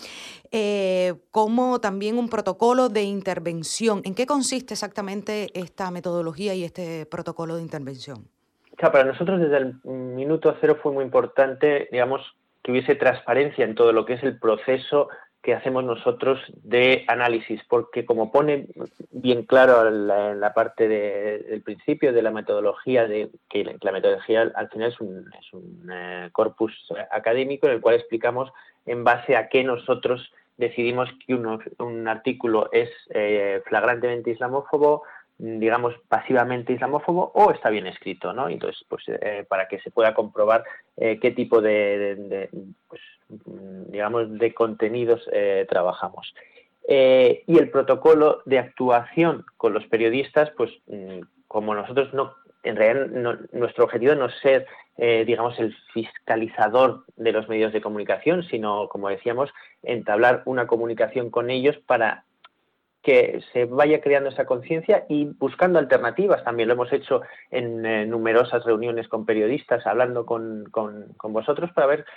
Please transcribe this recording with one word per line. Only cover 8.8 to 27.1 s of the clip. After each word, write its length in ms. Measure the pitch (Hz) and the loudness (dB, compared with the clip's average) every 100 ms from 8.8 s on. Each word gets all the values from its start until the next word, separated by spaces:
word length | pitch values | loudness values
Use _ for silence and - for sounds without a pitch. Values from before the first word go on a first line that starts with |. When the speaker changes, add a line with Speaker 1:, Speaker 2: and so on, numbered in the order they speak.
Speaker 2:
sea, 100 | 165 | 4
para 140 | 147 | 6
nosotros 340 | 131 131 175 190 | 4 0 -2 0
desde 200 | 156 143 | 2 2
el 160 | 131 127 | 0 -6
minuto 720 | 127 131 127 127 139 156 156 151 | -12 -10 -8 -6 -2 0 0 2
cero 160 | 156 147 | 2 2
fue 80 | 147 | 0
muy 140 | 139 | -2
importante, 840 | 127 131 120 - 135 127 151 143 - | 0 0 2 2 0 2 2 2 -2
digamos, 300 | 123 123 135 - _ _ _ | -2 0 -2 -8 _ _ _
que 120 | - | -2
hubiese 240 | 127 127 139 | 0 2 2
transparencia 680 | 127 120 - 123 147 - | 2 0 0 0 2 0
en 120 | 110 110 | -2 4
todo 160 | 117 | 4
lo 120 | 110 | 4
que 100 | 107 | 0
es 80 | 127 | -2
el 120 | 135 123 | -4 0
proceso 720 | 110 107 - 131 - 147 143 - - _ | 0 0 0 -2 0 0 0 -6 -20 _
que 100 | - | -4
hacemos 300 | 113 131 131 | -2 -2 -2
nosotros 560 | 127 113 127 123 131 127 - - | -2 -2 -2 0 -2 -2 -6 -20
de 400 | 107 120 127 127 - | -2 4 4 4 0
análisis, 540 | 117 120 113 110 107 - | 0 0 -2 -4 -10 -2
porque 360 | 120 - 123 | -2 -2 -6
como 280 | 117 113 110 | -2 0 2
pone 340 | 139 151 143 - - 131 - - | 2 2 0 -6 -14 -14 -16 -16
bien 320 | 127 127 120 | -4 0 0
claro 420 | 110 131 131 120 110 | 4 6 8 8 6
en 220 | 107 104 | 2 2
la, 240 | 101 104 | 0 0
en 80 | 101 | -2
la 120 | 104 | 0
parte 340 | 113 113 - 110 | 0 -2 0 0
de, 560 | 107 104 101 104 107 - | 2 -2 -4 -4 -6 -8
del 120 | 110 | -10
principio 500 | 104 98 - - 143 | -10 -8 -4 0 2
de 100 | 117 | 2
la 100 | 113 | 0
metodología, 760 | 107 - 104 104 98 131 127 110 | -2 -2 0 -2 -2 0 0 2
de, 240 | 107 - - _ | -2 -6 -12 _
que 140 | 104 | -6
la, 120 | 92 - | -6 -6
la 120 | 101 | -4
metodología 480 | 95 98 95 - 113 | 0 0 0 0 0
al, 100 | 113 - | 0 -4
al 120 | 107 | -8
final 200 | 110 117 | -4 -4
es 100 | 120 | -4
un, 320 | 104 92 95 95 | -10 -12 -18 -20
es 140 | - | -20
un, 360 | 92 87 87 87 | -20 -20 -20 -16
eh, 380 | 92 90 90 87 | -14 -12 -12 -6
corpus 400 | - 110 - 110 - - 82 - | -2 -2 -2 -4 -4 -14 -12 -6